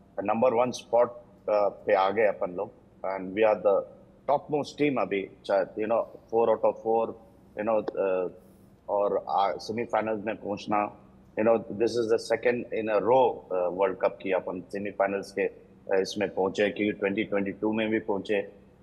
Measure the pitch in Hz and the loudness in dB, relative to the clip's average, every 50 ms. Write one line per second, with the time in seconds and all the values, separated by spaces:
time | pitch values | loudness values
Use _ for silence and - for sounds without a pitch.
0 | _ _ _ - 95 104 110 113 120 131 117 113 123 123 117 - - - - 117 | _ _ _ -6 -2 -2 0 2 2 2 4 2 2 0 -2 -6 -4 0 2 2
1 | 120 120 - - - - - - - - 107 104 104 98 - - - 110 104 95 | 2 2 0 -8 -20 -20 -20 -8 -2 0 2 2 2 2 0 -2 0 2 4 4
2 | 95 98 101 107 113 101 - - 101 92 90 92 101 - - - - - _ - | 4 4 4 4 4 2 2 0 -4 -6 -4 -6 -6 -6 -10 -16 -20 -20 _ -10
3 | - 95 95 95 92 92 95 104 110 107 107 98 90 104 98 87 - - - - | -8 -6 -6 -6 -6 -4 0 4 4 4 4 4 4 4 4 2 2 -2 -8 -20
4 | - - - _ _ - 139 143 - - 147 147 131 - - - 147 147 131 120 | -20 -20 -20 _ _ 0 0 0 0 -2 -4 -4 -4 -4 -2 0 0 0 2 0
5 | 101 95 101 98 95 - - - - - 101 98 92 90 - 104 107 107 117 110 | -2 0 -2 -2 -4 -6 -10 -10 -2 0 2 2 2 0 -2 -4 -2 0 0 0
6 | - - - - - - - 113 117 113 110 110 - 107 104 - - 113 113 113 | 0 -2 -8 -20 -10 -2 0 2 4 4 4 4 2 0 0 0 0 0 0 0
7 | 113 110 - - - - - - - - - 107 104 113 113 107 104 - - - | 0 -2 -6 -10 -18 -20 -20 -20 -20 -12 -8 -6 -2 0 0 0 0 -2 -2 -2
8 | 95 95 92 92 90 87 - - - - - - - - - - _ - 101 101 | 0 0 0 0 -2 -4 -6 -12 -20 -20 -20 -20 -20 -20 -20 -16 _ -4 0 0
9 | 101 101 98 92 - - 78 90 98 98 - - - - 104 117 117 - - 110 | 0 0 0 -2 -2 -2 0 0 0 0 -2 -4 -8 -8 -6 -6 -4 -2 -2 -2
10 | 107 110 110 104 98 113 104 - - 98 104 101 - - 107 104 104 104 - - | -2 -2 -4 -4 -4 -6 -8 -6 -6 -8 -8 -6 -4 -2 -2 -2 -2 -2 -6 -12
11 | - - - - - - - - 107 117 117 110 95 - - 101 117 110 110 120 | -20 -20 -20 -20 -20 -8 -4 0 2 4 4 2 0 -4 -4 -2 -2 0 0 0
12 | 117 107 117 113 - - 120 110 - 123 120 120 - - - 107 110 110 107 101 | 0 2 2 0 2 0 -2 0 2 0 0 0 -2 -4 -4 -4 -2 0 0 2
13 | 95 107 127 131 127 110 90 90 - - 90 90 90 90 87 92 98 95 92 - | 4 4 6 6 6 4 2 -2 -6 -4 -2 -2 -2 -2 0 0 0 0 0 0
14 | 98 98 - - - 98 92 87 - - 90 92 85 - - 101 101 101 98 - | -2 -2 -2 -4 -4 -2 -2 -2 -2 -4 -6 -8 -8 -8 -8 -8 -8 -6 -2 -2
15 | 98 98 101 98 95 - - 98 98 92 - - - - - - - - 98 95 | 0 0 -2 -4 -6 -6 -2 -2 -2 -2 -4 -8 -18 -20 -20 -14 -6 -2 0 0
16 | 95 95 - 104 101 92 - 90 92 95 90 - 104 101 - - 104 104 104 - | 0 -2 -2 -4 -4 -2 -2 -2 -2 0 0 0 0 0 0 0 -2 -2 -2 -2
17 | 101 98 98 107 104 92 104 101 98 98 95 - 107 110 110 113 110 107 110 110 | -2 -2 -2 -2 -2 -2 -2 -2 -2 -4 -4 -4 -2 -2 -2 0 0 0 -2 -2
18 | 110 - 101 95 95 - 107 98 - - - - - - - - | -2 -2 -4 -4 -2 -2 -2 -2 -2 -4 -10 -20 -20 -20 -20 -12